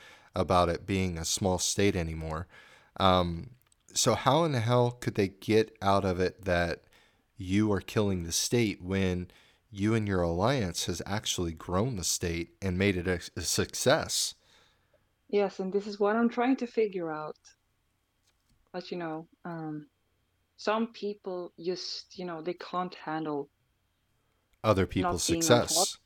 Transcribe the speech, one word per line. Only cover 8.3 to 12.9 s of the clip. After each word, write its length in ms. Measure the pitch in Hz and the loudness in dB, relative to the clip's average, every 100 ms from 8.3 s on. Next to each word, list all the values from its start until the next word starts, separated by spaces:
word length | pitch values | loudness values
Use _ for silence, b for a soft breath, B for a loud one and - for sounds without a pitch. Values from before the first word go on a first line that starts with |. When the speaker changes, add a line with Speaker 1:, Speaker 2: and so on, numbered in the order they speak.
Speaker 1:
state 500 | - - 120 110 - | -4 0 2 2 -2
when 480 | 90 98 95 90 90 b b b b | -2 0 2 0 -6 b b b b
you 240 | 98 107 | -2 2
and 140 | 113 104 | 2 2
your 140 | 92 | 2
alliance 640 | 85 85 110 139 92 - - | 2 2 2 2 -2 -4 -6
has 160 | 82 - | -6 -6
actually 460 | 104 - - 85 | -4 -4 -4 -4
grown 460 | 80 - 92 127 101 | -6 -4 0 0 -2
the 60 | 80 | -4
state 500 | - 87 85 82 _ | -2 -2 -4 -6 _
and 160 | 95 90 | -2 2
made 180 | 101 | 2